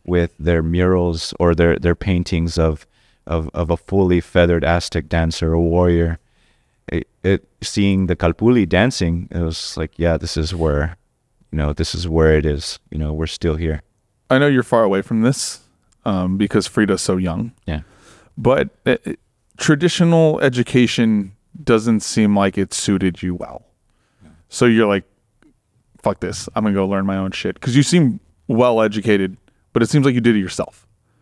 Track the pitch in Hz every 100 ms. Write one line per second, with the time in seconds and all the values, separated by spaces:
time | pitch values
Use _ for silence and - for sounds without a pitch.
0 | - 87 85 - 78 85 80 87 90 92
1 | 87 82 - - 87 82 85 - 85 87
2 | 101 90 87 85 82 85 80 76 _ _
3 | _ _ - 82 80 82 82 85 - 98
4 | 92 87 - 90 87 85 71 85 - -
5 | - 85 82 - 82 82 85 85 90 85
6 | 85 82 _ _ _ _ _ _ - 85
7 | - _ 95 98 _ - - - 101 95
8 | 92 90 85 - 113 123 90 92 123 -
9 | 87 85 - 87 82 80 - - 80 -
10 | 85 80 90 85 78 90 80 71 78 85
11 | _ _ _ _ - 78 73 71 85 85
12 | 87 80 78 78 76 73 - - - 76
13 | 76 76 80 - 85 78 80 76 - _
14 | _ _ - 131 147 131 - 120 104 98
15 | - 110 117 143 - - _ _ _ _
16 | 117 95 92 95 101 107 - - 104 95
17 | - 92 90 87 117 _ - 76 - _
18 | _ - _ - 120 139 - _ 127 -
19 | - - _ _ _ - - 147 170 -
20 | 170 165 160 151 139 123 120 127 117 -
21 | 113 107 95 - _ - 143 113 113 110
22 | - - 107 101 98 98 95 - - 95
23 | 95 85 92 87 - 62 _ _ _ _
24 | _ _ - _ _ - 123 113 107 98
25 | - _ _ _ _ _ _ _ _ _
26 | 110 98 90 87 - 110 107 98 95 98
27 | 98 95 95 - 104 - - 127 139 175
28 | 139 98 _ _ - 113 123 113 110 107
29 | 110 101 95 95 _ _ _ 117 113 151
30 | 135 123 113 107 90 - - _ _ _
31 | _ _